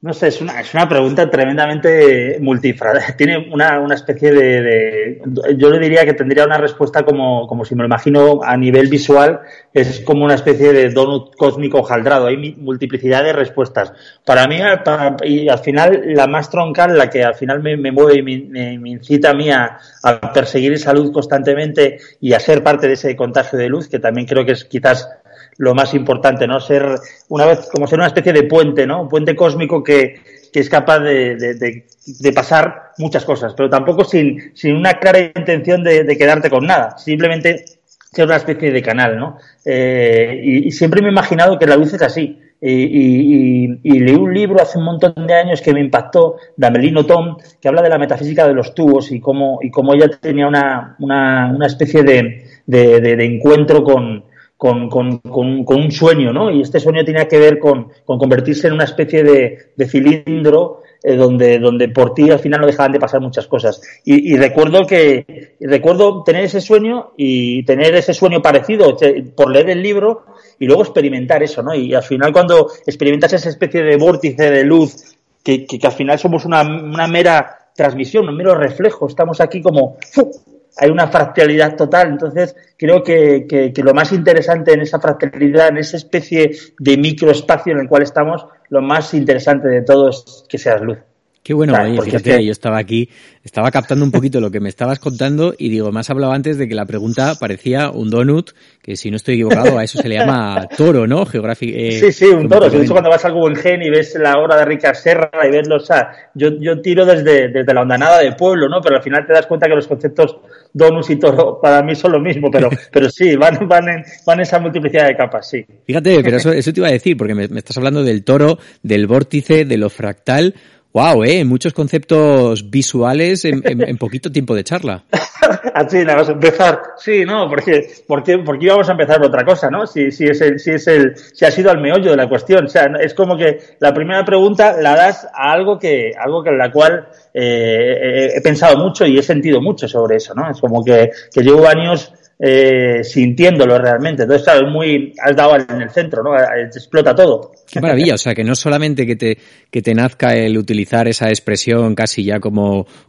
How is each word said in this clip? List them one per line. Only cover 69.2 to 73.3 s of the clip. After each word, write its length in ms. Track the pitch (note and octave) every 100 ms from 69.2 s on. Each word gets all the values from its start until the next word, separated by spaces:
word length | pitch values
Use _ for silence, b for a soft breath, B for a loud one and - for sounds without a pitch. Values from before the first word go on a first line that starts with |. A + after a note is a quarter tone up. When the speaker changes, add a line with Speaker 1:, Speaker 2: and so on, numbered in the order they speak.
| B2+
Speaker 1:
por 160 | - C#3
leer 180 | C3+ E3
el 120 | F3+
libro 440 | F#3+ G3+ G3+ A3+ _ b b b
y 60 | B2+
luego 160 | D#3+
experimentar 600 | G#3 - C#3+ C3 B2+ D#3
eso, 180 | D3 -
¿no? 100 | B2
Y 180 | D#3+ B2+
al 120 | B2+
final 280 | B2+ C3 C#3+
cuando 380 | D3+ F3 E3+ D3+ B -
experimentas 460 | A#2+ C#3+ D3 D#3+